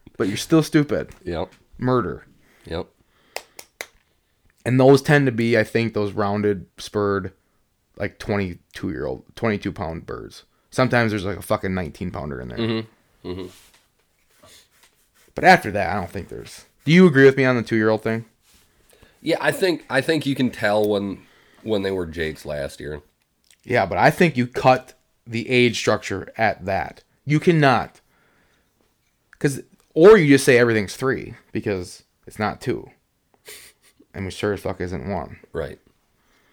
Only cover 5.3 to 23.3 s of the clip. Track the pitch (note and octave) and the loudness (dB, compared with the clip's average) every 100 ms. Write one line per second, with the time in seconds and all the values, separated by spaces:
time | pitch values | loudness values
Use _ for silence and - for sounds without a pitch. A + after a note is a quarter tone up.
5.3 | A2+ A#2 A2 G#2+ A#2 A2+ G#2 G#2 G2 G2+ | 0 2 2 2 -2 -2 -2 -4 -2 -2
6.3 | G#2 G#2 F#2+ - - - G#2 G2+ G2 F#2 | 0 0 -2 -8 -16 -8 -2 -2 -2 -6
7.3 | - _ _ _ _ _ - G2+ - - | -12 _ _ _ _ _ -10 -10 -8 -4
8.3 | G2+ F#2 E2+ _ - G2 B1+ C2+ B1+ - | -4 -4 -8 _ -10 -8 -6 -6 -8 -14
9.3 | - A2+ G#2 G2 - D#2+ E2 - A#1 - | -6 -4 -4 -6 -8 -10 -10 -12 -14 -16
10.3 | - - _ _ - B2+ B2 A2+ G#2 F#2 | -20 -20 _ _ -2 0 2 0 -2 -6
11.3 | F#2 - G#2+ F#2+ F#2 D#2+ - F2+ F2+ D2 | -8 -4 -4 -2 -6 -6 -8 -10 -8 -10
12.3 | C2 B1 A2+ A2+ A2 A2+ _ _ _ F#2 | -10 -10 -6 -4 -4 -8 _ _ _ -12
13.3 | F#2 F2+ - _ _ _ _ _ _ _ | -12 -14 -18 _ _ _ _ _ _ _
14.3 | _ - - _ _ _ _ _ _ _ | _ -20 -20 _ _ _ _ _ _ _
15.3 | - F3 F3+ A2 G2+ F2 G2+ F2+ G2 - | 2 4 4 2 -4 -2 -4 -6 -10 -12
16.3 | - G#2+ - - _ C#3+ F3 F#3 C3+ C3+ | -14 -16 -20 -20 _ 4 6 8 8 6
17.3 | C3+ C3 B2 A2+ A2+ A2 A2 A2+ A2+ A2+ | 6 2 0 -2 0 2 0 -2 -6 -8
18.3 | _ _ _ _ _ _ _ _ _ C#3 | _ _ _ _ _ _ _ _ _ -4
19.3 | E3 D3+ D3 F#3 D#3 - B2+ C3 D#3 C#3 | -2 -2 0 -2 -2 -2 -2 0 -2 -2
20.3 | C3+ B2 - G#2+ G#2+ G#2 G2+ G2+ F#2 - | -2 -2 -2 0 2 2 0 -4 -8 -16
21.3 | _ _ _ - G#2 G2 F#2+ E2+ D#2 D#2 | _ _ _ -4 -2 -2 -4 -6 -6 -6
22.3 | D2+ D2+ D2 C#2+ - C#2+ D2+ - _ _ | -8 -10 -8 -8 -10 -12 -14 -16 _ _